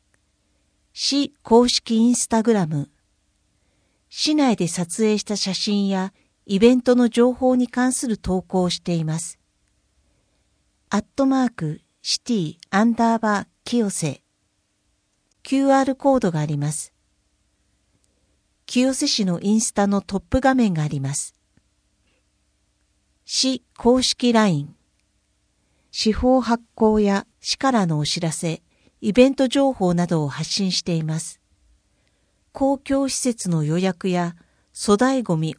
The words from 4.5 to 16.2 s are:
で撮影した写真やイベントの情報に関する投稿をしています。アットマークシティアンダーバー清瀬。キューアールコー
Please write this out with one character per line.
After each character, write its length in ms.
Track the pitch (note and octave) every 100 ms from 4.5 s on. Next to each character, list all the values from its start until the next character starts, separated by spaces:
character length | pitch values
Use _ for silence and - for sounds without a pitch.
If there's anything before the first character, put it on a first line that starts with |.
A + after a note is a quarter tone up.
| G3+
で 120 | E3+
撮 340 | - F3 -
影 160 | G#3+ G#3
し 60 |
た 120 | - G3+
写 180 | F#3+
真 340 | F3 - G3+ G3
や 240 | F#3+ F#3+ - _ _ -
イ 120 | F#3+
ベ 160 | A#3
ン 80 | B3+
ト 140 | B3 B3
の 120 | A#3
情 240 | A#3 B3
報 240 | B3 B3+ B3+
に 100 | B3
関 260 | B3 B3+
す 140 | B3+ C4
る 120 | G#3
投 240 | - F#3
稿 200 | - F#3
を 80 | F3+
し 80 | -
て 160 | -
い 100 | E3+
ま 140 | D#3 D#3+
す。 200 | - - _ _ _ _ _ _ _ _ _ _ _ _ _ _ _
ア 80 | G#3
ッ 60 | - -
ト 100 | C4+
マ 200 | C4 B3
ー 40 |
ク 300 | - D#3 D3+ _ _
シ 180 | - -
テ 120 | -
ィ 220 | A3 D#3+ - -
ア 140 | G3
ン 100 | A#3
ダ 220 | A3+ A3+ A3+
ー 20 |
バ 260 | G#3+ G3+
ー 20 | - _
清 240 | - A#3+ G3+
瀬。 320 | - D#3 - _ _ _ _ _ _ _ _ _ _ _ _
キ 140 | - C4+
ュ 120 | C4+
ー 100 | C4+
ア 40 |
ー 20 |
ル 120 | C4+ C4
コ 200 | C#4
ー 20 | C4